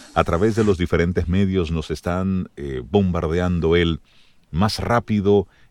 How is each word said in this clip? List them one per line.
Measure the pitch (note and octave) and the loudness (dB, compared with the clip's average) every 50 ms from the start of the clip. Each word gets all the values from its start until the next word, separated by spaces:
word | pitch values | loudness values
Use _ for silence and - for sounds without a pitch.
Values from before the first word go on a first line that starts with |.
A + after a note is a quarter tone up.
| - - - | -12 -4 0
a | E2 E2+ | 0 0
través | - E2+ E2+ G#2 A2+ G#2+ | 2 2 2 2 2 2
de | A2+ A2 | 2 2
los | G#2 F#2+ E2+ | 2 2 0
diferentes | F2 - - E2 E2+ F2+ F2+ F#2 D#2+ D#2 | 0 0 0 0 2 2 0 -2 -2 0
medios | F2 G2 G2+ F#2+ F#2+ F#2 E2+ D#2 | 0 0 0 2 0 0 -2 -2
nos | E2 D#2+ D2+ - | -4 -6 -4 -6
están, | D#2+ - - F2+ F2 F#2 F#2 F#2+ F#2+ F#2 E2 - - | -8 -8 -6 -6 -4 -2 -2 -2 -2 -4 -4 -8 -10
eh, | - C#2+ C#2 C2 B1 B1 C2+ | -12 -10 -8 -8 -8 -6 0
bombardeando | F2 G#2 F#2+ F#2 E2+ E2+ D#2+ D#2 E2 F2+ F2+ F2+ F2+ E2+ D#2+ E2 E2+ | 0 2 2 2 0 -2 -2 -2 0 0 0 0 0 0 0 2 2
el | F2 E2+ E2 D#2+ - _ _ _ - - _ _ _ _ - | 2 2 0 -2 -4 _ _ _ -20 -20 _ _ _ _ -6
más | - E2 G#2 G#2 - - | -2 -2 0 0 -2 -4
rápido, | - - A#2+ A#2+ - - A2 G#2 F#2 G2+ G2+ G2+ F#2 - _ _ - - | -4 -2 -2 -2 0 0 -2 0 2 4 4 4 2 0 _ _ -20 -14